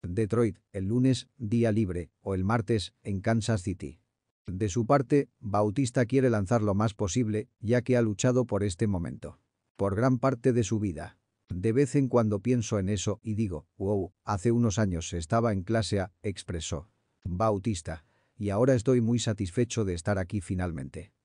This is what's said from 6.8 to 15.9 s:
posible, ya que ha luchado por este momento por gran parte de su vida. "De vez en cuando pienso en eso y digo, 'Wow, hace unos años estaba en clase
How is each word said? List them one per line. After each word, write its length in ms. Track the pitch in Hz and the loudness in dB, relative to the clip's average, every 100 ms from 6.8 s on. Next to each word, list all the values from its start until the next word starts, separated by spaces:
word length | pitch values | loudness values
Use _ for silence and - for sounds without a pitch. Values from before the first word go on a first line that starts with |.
| 107 | 0
posible, 560 | - 104 127 110 107 113 _ | -2 -2 0 0 -2 -6 _
ya 200 | 107 123 | 0 2
que 160 | 120 123 | 4 2
ha 60 | |
luchado 420 | 113 101 127 127 | 2 2 2 2
por 180 | 120 101 | 2 0
este 240 | 101 85 110 | 0 0 0
momento 540 | 92 76 69 76 - _ _ _ - | 0 -4 -8 -14 -16 _ _ _ -4
por 200 | 98 98 | -2 2
gran 220 | 127 127 | 2 2
parte 340 | 135 123 131 | 0 2 2
de 120 | 120 | 2
su 140 | 107 110 | 0 -2
vida. 400 | 101 76 82 _ _ _ _ | -2 -6 -12 _ _ _ _
"De 240 | 90 110 | -2 0
vez 220 | 117 143 147 | 2 2 2
en 120 | 131 | 2
cuando 320 | 120 110 104 | 2 2 0
pienso 380 | 107 123 107 107 | 0 0 0 0
en 100 | 92 | 0
eso 300 | 104 107 95 | -2 -2 -4
y 120 | 110 | -4
digo, 320 | 104 107 78 - _ | -4 -2 -4 -12 _
'Wow, 340 | 98 101 87 _ | -2 -2 -2 _
hace 300 | - 101 120 | -6 0 2
unos 260 | 117 117 98 | 2 2 2
años 340 | 104 85 - | 0 -2 -6
estaba 380 | 87 82 117 117 | -8 -2 0 0
en 100 | 98 | -2
clase 380 | 87 110 107 | -2 -2 0